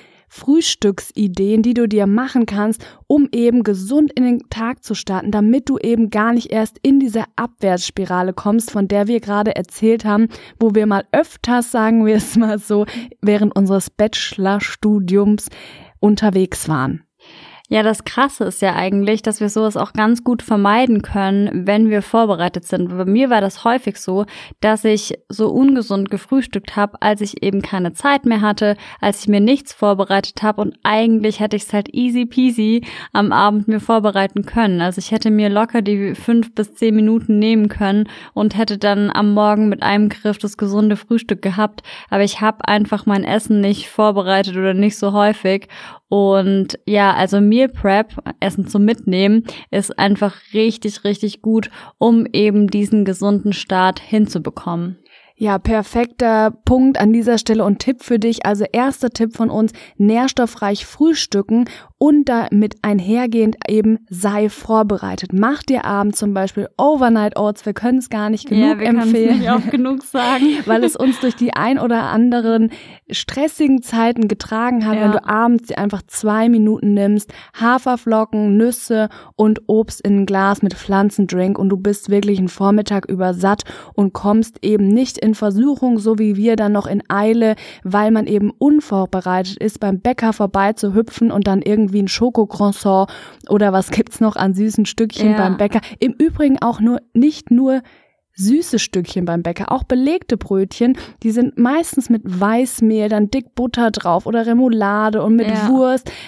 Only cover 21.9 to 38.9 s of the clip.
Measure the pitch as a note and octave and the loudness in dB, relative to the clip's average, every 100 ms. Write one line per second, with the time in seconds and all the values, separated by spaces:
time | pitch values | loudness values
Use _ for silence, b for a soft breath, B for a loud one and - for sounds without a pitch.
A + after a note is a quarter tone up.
21.9 | G#3 G3+ A3+ A3+ E3+ F3+ F3 - F3+ F3 | 2 0 0 2 0 -2 -4 -6 -4 -4
22.9 | F3+ F#3 G#3+ C4 A3+ G3 - A#3 B3 - | -4 0 2 2 2 0 -2 -2 -2 -4
23.9 | - - F#3+ G#3 B B - G#3+ G#3+ A3 | -8 -4 -4 -4 B B -2 0 2 2
24.9 | G#3+ - - _ G3+ G#3+ - C4+ C4 A3 | 0 -2 -12 _ -4 0 2 2 2 0
25.9 | G3 G3 G3+ - C4+ - G3 - - G3+ | -4 -4 -6 -2 -2 -2 -8 -6 -4 -4
26.9 | - G#3 G#3+ G3+ - G3 G3 - F#3+ F3 | -2 -2 0 -4 -4 -4 -4 -4 -4 -4
27.9 | - C#4+ C#4 A#3+ A3 G#3+ G#3 G#3 G#3 B | -2 0 0 2 2 0 0 0 -2 B
28.9 | B G3+ G3+ G#3+ G3+ G#3 C#4 - - G#3 | B -4 0 2 4 4 2 -2 -2 0
29.9 | G3 F#3+ G3 - - G#3+ G#3 G#3 - - | 2 2 0 -2 -4 -4 -2 -4 -4 0
30.9 | G#3+ A3+ A3+ G#3+ G#3 G#3+ G#3 - G#3 G3+ | 2 2 2 0 -2 -2 -4 -2 -4 -4
31.9 | - B3 A#3+ A#3+ - B3+ A#3 G#3+ A#3 A#3 | -2 -2 0 -2 2 0 2 0 0 -2
32.9 | B B - G3+ - G3+ G#3 G#3 G#3+ - | B B -2 2 2 2 2 0 -2 0
33.9 | A3+ G#3 G3 G3 G#3 G3+ A#3 G#3+ F3+ F3 | 0 2 0 -2 -2 -4 0 0 0 -2
34.9 | F#3 - A3 A3 G#3+ G#3 G3+ A3+ A#3 G3+ | -4 -4 -2 2 2 2 0 0 -2 0
35.9 | G#3 G3 G3 - A#3 A3+ - G#3 - A3+ | -2 -2 -6 0 0 0 -4 -6 -2 0
36.9 | G#3+ G#3+ A3+ A3+ G#3 A3 A3+ G#3 - G3 | 2 2 2 2 2 2 2 0 0 0
37.9 | G#3 G#3+ B B - G#3+ G3+ A3 G3+ G#3 | 0 -2 B B -2 -2 0 -2 0 0